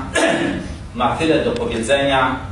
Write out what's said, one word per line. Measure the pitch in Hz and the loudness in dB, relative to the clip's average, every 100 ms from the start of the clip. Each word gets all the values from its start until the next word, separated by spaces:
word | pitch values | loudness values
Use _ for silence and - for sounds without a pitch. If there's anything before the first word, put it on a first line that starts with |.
| - - 160 - | -2 0 2 2
<clears throat> | - 92 - - - 117 | 0 -2 -6 -10 -10 -2
ma | 127 - | -2 0
tyle | 160 143 - | 2 2 2
do | |
powiedzenia, | - 117 113 113 139 139 135 120 - - | -2 -2 -2 0 2 4 2 2 -2 -6